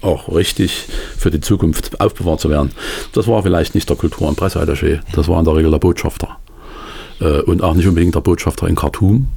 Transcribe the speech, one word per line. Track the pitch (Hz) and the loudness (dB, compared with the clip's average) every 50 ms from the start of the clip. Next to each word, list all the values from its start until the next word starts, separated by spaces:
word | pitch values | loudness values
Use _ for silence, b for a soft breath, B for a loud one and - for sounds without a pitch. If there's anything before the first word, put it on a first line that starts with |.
auch | - 98 82 69 - - - | 2 0 0 0 -2 -2 0
richtig | 80 92 - - - - 85 - - - - B B B B B B | 0 0 0 0 0 0 -2 0 -4 -10 -8 B B B B B B
für | - - | 0 0
die | 80 78 | 0 0
Zukunft | - - 110 90 - 82 76 - - - - - | 0 0 0 2 2 0 0 0 -4 -8 -4 -2
aufbewahrt | 98 107 - - - 87 80 76 | -2 -2 0 -2 -2 -2 -2 0
zu | - 78 | 0 0
werden. | 76 73 71 67 B B B B B B B B - | 2 2 0 -2 B B B B B B B B -2
Das | - 107 104 | -2 0 2
war | 113 110 | 2 2
vielleicht | 95 98 87 85 82 - - | 2 2 2 2 0 0 0
nicht | 104 - - | -2 0 0
der | 71 | -4
Kultur- | - - 80 - - - 76 | 0 0 -4 -2 0 -2 -2
und | 73 - | 0 0
Presseattaché, | - 98 - - 80 80 76 71 - 78 73 73 - - - | -2 -2 -2 0 -2 0 -2 0 0 0 0 0 -4 -4 -2
das | - 73 80 | -2 0 2
war | 85 85 | 2 2
in | 82 | 4
der | 80 78 | 4 4
Regel | 78 80 80 | 4 4 4
der | 76 76 | 4 4
Botschafter. | - 90 85 - - 82 - - - - - - - B B B B B B B B B B B B B B B | 4 2 2 2 -2 -6 -4 -4 -8 -8 -8 -16 -18 B B B B B B B B B B B B B B B
Äh, | - 80 73 73 | 0 2 2 2
und | - - 90 92 - | 2 2 2 2 2
auch | 87 82 | 2 2
nicht | 87 85 98 | 4 4 4
unbedingt | 87 82 87 87 82 | 4 4 4 4 2
der | - | 2
Botschafter | - - 87 - - - - - - 85 | 2 2 0 2 0 -4 -2 -2 0 0
in | 82 | 0
Khartoum | - - 71 - - 101 95 104 123 135 - - | 0 0 -2 0 2 2 4 4 4 2 0 -2